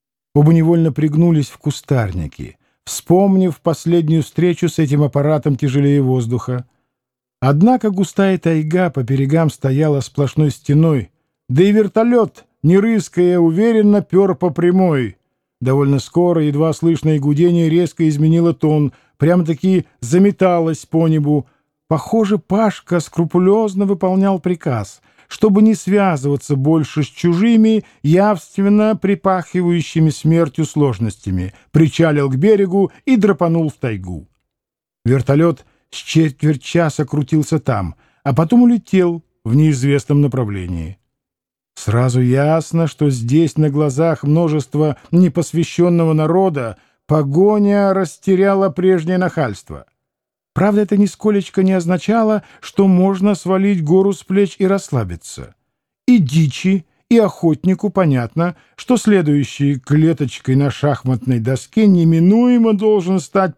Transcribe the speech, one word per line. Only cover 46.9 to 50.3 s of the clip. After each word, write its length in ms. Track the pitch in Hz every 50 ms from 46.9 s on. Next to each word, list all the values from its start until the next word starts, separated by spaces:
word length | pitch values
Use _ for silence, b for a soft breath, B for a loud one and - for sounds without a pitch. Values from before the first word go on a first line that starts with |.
| _ _ _ -
погоня 840 | 151 156 147 139 139 165 190 208 214 208 208 202 202 202 202 196 190
растеряла 760 | 196 190 160 - - - 196 190 180 196 196 196 190 196 190
прежнее 480 | 147 - 180 185 185 170 156 170 185 185
нахальство. 680 | 185 170 - 165 147 117 101 - - - 76 69 - _ _ _ _ _ _ _ _ _